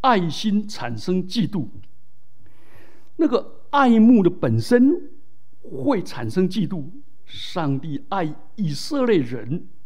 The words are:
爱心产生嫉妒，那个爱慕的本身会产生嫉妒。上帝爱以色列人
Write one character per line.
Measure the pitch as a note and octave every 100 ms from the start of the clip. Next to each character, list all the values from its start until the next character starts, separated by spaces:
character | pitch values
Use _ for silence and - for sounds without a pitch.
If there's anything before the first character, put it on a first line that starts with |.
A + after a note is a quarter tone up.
爱 | C4+ A3+ E3+
心 | C#3+ A3 G#3 G#3
产 | - A#2+ A#2
生 | C3+ F#3
嫉 | F3+ A#3 D3+
妒， | F#3+ A2 - - - - - - - - - - - - - - -
那 | D#4+
个 | A#3+ - - -
爱 | C#4+ C4 A3+
慕 | A3+ B3
的 | F3
本 | F3+ C#3 A2+
身 | A2+ A#3+ C4 F4 - - - - - -
会 | - D3+ C#3+ A#3
产 | - - A2
生 | F3+ F#3
嫉 | G3+ F3+
妒。 | F3+ C3 - - -
上 | - - - F3+ D3+ C3+
帝 | D#3+ C#3 -
爱 | G3 E3 D3+ - -
以 | F3+
色 | C#3+ - D4
列 | B3 G3
人 | A#2+ A#2+ A2 E3+ - -